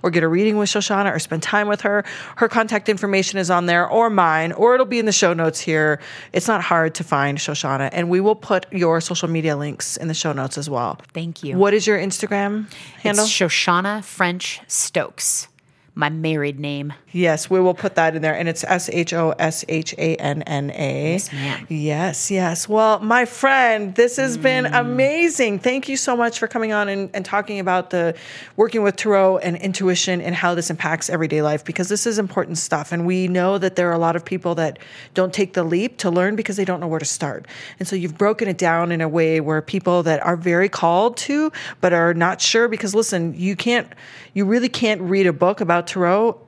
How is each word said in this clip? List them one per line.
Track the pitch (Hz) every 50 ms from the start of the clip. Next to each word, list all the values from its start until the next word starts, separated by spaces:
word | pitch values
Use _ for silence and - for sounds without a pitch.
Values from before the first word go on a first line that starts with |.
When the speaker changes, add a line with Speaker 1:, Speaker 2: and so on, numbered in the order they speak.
| -
Speaker 1:
or | 180
get | 165 175 160
a |
reading | 160 165 180 208 220 214
with | 208 208
Shoshana | 196 - 208 202 - 208 196 202 196 -
or | 160
spend | - - 165 160
time | - - - 208 208 208
with | 208 208
her, | - 208 202 208 202 - - - - - -
her | - 233 220
contact | - 233 226 214 226 208 - -
information | 214 190 - 202 196 190 185 - - 196
is | 180 165
on | 185 175 175
there, | 175 170 175 175
or | - - 220 233 226
mine, | 214 190 175 165 156 156 160 165
or | 170 - 202 233 247
it'll | 254 262
be | 196 247 233
in | 226
the | 214 190
show | - 208 175 170
notes | 165 165 160 160 -
here. | - 170 156 156 156 151 151 143 - - - - - - -
It's | 185 180 -
not | 220 190
hard | 170 - 175 165 160 160 160
to | - 165
find | - 160 139 139 143 143
Shoshana. | 147 - - 147 - - 135 135 135 139 131 -
And | 175 170 175
we | 180 185
will | 190 208 214
put | 214 - - 208 185 185 - -
your | 185 175 165 165 165
social | 165 - 175 - - 165
media | 165 160 156 160 147
links | 143 147 147 - - - - -
in | - -
the | 160 160
show | - - 160 147
notes | 139 131 135 -
as | 185 170
well. | 151 139 120 120 101 - - - _ _
Speaker 2:
Thank | 165 165 170 165 - -
you. | 143 135
Speaker 1:
What | 185 196 202 202
is | 214 -
your | 214 208 185
Instagram | 175 196 185 - - 202 208 202 202 202 208 214 214 - - - - - - - -
handle? | 214 208 208 214
Speaker 2:
It's | 220
Shoshana | - - 190 160 - - - 185 175 175 185 202 208 214 190
French | - - - 190 175 175 180 - - - - -
Stokes, | _ - - - - - 175 139 - - - - - - - - - _ _ _ _ _ _ _ _ _
my | - 151 147
married | 160 160 156 160 160 151 143 143 143 135
name. | 147 143 143 143 143 147 143 - _ _
Speaker 1:
Yes, | - 175 180 165 156 147 - -
we | 185 185
will | 185 185 175
put | - - 196 -
that | - 165 160 160
in | 160
there. | 156 156 151
And | - 175
it's | 165 165 - -
S | - 190 180 175 - -
H | 175 165 165 170
O | 170 165 160 - -
S | 170 160 160 - -
H | - 160 160 160 - -
A | - 156 165 165
N | - - 143 143 151 147
N | - 151 139 143 143 -
A. | - 147 135 135 135 147 156 170
Speaker 2:
Yes, | 190 - - 147
ma'am. | 139 135 143 - - - -
Speaker 1:
Yes, | 160 151 147 151 147 151 175 190 160 - - -
yes. | 202 190 185 170 170 170 - -
Well, | 214 220 220 220 214 190
my | 208 214 240 247 247
friend, | 233 - - - 269 269 269 254 233 220 214 208 196 185
this | - 240 240 240
has | 277 269 262 240
been | 220 - 262 254 254 254
Speaker 2:
Mm. | 247 - 247
Speaker 1:
amazing. | 247 240 247 254 262 277 302 330 339 339 294 - 254 220 202
Thank | 180 - 247 254 277 262 -
you | 269
so | 262 - - 247
much | 240 233 233 233
for | - 226
coming | 220 - 240 226 220
on | 214 208 208
and, | 202 196 196 196 190 -
and | 202 185
talking | - - 208 202 208 208 202
about | 185 185 180 185 180 180
the | - 180 170 170 165 - - - - - - - -
working | - 214 226 226 226 208
with | 202 196
tarot | - - 220 208 196 190 190 185 180
and | - 180 170
intuition | 170 - 196 180 - 196 185 180 170 - 190 180 175
and | 156 170 180
how | - - 175 175
this | 170 170 -
impacts | 165 - - 156 160 160 - -
everyday | 180 160 160 151 156 151
life, | 151 151 151 151 -
because | - 165 - 180 190
this | 208 202 -
is | 233 220 208
important | 202 185 - 196 - - 165 160
stuff. | - - 165 147 151 -
And | 170 170 170
we | 175 185 185 185
know | 180 180 180 180 190 196
that | 196 180 185 185
there | 180 180 175
are | 170
a |
lot | 165 165 165 165
of | 175 165
people | - 190 180 - 175 170
that | 170 160 151 139 - - - - - - - _
don't | 190 185 185 185
take | - 196 185 -
the | 196 170
leap | 165 170 175 214 247 -
to | - - 185
learn | 170 180 180 196 214
because | 220 220 - 196
they | 208 196
don't | 185 202 160
know | 175
where | 165 160 156
to | 151
start. | 147 - - 165 139 113 73 - - - - - - - _
And | 190
so | - 196
you've | 190 175 175 156 -
broken | 202 208 214 214 226
it | 202 175 -
down | 180 170 165 165 170 170
in | 170 165
a | 160 160
way | 151 170 160 160 160 160
where | 151 151 156 156 156
people | - - 190 165 180 175 175 165
that | 165 160 143 -
are | - 175
very | 170 170 180 170 175 190 202
called | - - - 165 170 180 214 240 240 - -
to, | - 277 294 311 311 - - - - - _
but | - 180
are | 175 170 165 170 170
not | 165 170 180 190 -
sure, | - - - 226 233
because | 233 226 - - 196 196
listen, | 220 226 - 202 180 165 170 -
you | 165 180 190 202
can't, | - - 233 240 240 - - - - - - - - - - _
you | 190 202
really | 190 220 247 240 254
can't | 247 - 240 214 214 175
read | 185 175 190 196 196
a | 180 165
book | - 175 180 208 -
about | 208 165 170 175 170
tarot | - - 185 180 170 185 208 226 233 - - -